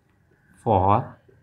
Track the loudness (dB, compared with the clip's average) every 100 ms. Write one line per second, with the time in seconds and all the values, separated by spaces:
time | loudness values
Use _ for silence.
0 | _ _ _ _ _ _ -2 0 2 0
1 | -2 -16 _ _